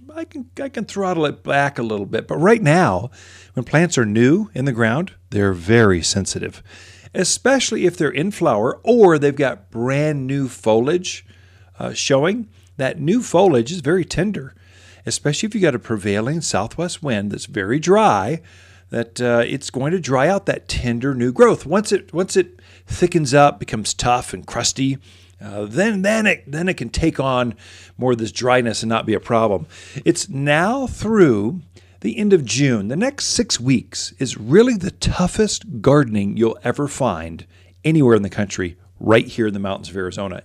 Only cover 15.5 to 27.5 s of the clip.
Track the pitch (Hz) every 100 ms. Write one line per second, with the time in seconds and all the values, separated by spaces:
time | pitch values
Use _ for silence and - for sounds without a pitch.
15.5 | 214 165 120 - 110 101 101 117 165 165
16.5 | 95 110 - 175 - 147 104 101 - -
17.5 | 98 95 147 165 208 202 104 104 165 -
18.5 | - - - - 117 117 - 123 117 120
19.5 | 135 - 131 143 185 123 131 151 196 -
20.5 | - - - 123 117 139 131 123 123 240
21.5 | 170 131 190 208 196 - 160 190 190 175
22.5 | - - - - - 175 170 123 143 143
23.5 | - - 110 101 - 123 123 - 92 87
24.5 | 117 117 - 135 135 - - - - 101
25.5 | 101 104 127 220 202 196 220 214 160 -
26.5 | 151 185 - 120 - 165 - 135 123 120